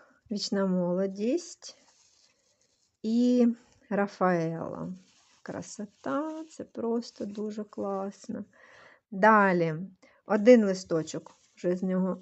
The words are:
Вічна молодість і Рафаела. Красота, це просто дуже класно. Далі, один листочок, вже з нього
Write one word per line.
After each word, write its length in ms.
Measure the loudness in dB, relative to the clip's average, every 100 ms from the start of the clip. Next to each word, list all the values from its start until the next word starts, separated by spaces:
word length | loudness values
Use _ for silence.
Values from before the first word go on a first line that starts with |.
| -20 _ -10
Вічна 340 | -8 -4 -2 0
молодість 1120 | 0 0 -2 -4 -4 -2 -2 -6 -18 -20 -20 _ _ _ _ _ _ _ _ _ _ _ _
і 440 | -2 2 4 4 2 0 _ _ -6
Рафаела. 1040 | -2 -2 0 2 2 -2 -4 -8 -8 -10 -12 _ _ _ _
Красота, 1000 | -14 -12 -12 -14 -14 _ -6 -6 -6 -10 -14
це 140 | -16
просто 640 | -16 -8 -4 -4 -6 -12 -12
дуже 380 | -8 -10 -10
класно. 840 | -12 -8 -6 -6 -8 -12 -12 -12 -12 _ -20 -20 -20 _ -12
Далі, 640 | 4 6 8 6 2 0 -4 -10 -18 _ _ -2
один 400 | 4 8 8 6
листочок, 680 | -2 -2 -4 -4 -10 -12 _ _ -6
вже 200 | -2 -2
з 80 |
нього 340 | -2 -2 -2 -4